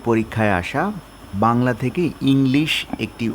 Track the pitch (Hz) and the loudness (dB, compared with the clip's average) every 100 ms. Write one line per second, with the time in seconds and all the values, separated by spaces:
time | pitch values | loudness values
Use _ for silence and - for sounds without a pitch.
0 | 117 113 110 117 107 90 - 139 196 196 | 2 0 0 0 2 2 0 -4 -4 -6
1 | - - - 98 113 120 127 117 127 175 | -14 -20 -10 0 2 4 2 0 -2 -2
2 | 156 - 135 135 135 143 160 - - - | -2 0 2 4 4 2 0 -2 -6 -6
3 | 110 - 110 | -6 -4 -6